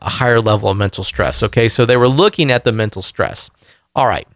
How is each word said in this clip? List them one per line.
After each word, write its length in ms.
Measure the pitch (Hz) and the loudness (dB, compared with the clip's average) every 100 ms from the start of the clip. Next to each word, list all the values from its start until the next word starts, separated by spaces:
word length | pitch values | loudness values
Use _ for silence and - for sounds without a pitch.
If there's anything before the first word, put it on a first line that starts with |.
a 80 | 92 | -6
higher 320 | - 123 117 | -4 0 2
level 280 | 107 107 104 | 2 0 0
of 80 | 98 | -2
mental 260 | 101 - | -2 -4
stress. 400 | - - - - | -6 -4 -2 0
Okay. 260 | 104 - 113 | 0 2 2
So 160 | - 120 | 2 2
they 120 | 123 | 4
were 100 | 123 | 4
looking 420 | 135 208 - 143 | 4 2 2 0
at 140 | 123 | 0
the 80 | 127 | 0
mental 320 | 110 107 98 | -2 -4 -6
stress. 480 | - - - - - _ _ _ _ - | -8 -4 -4 -4 -8 _ _ _ _ -2
All 120 | 127 | 0
right. 200 | 131 - | 0 -6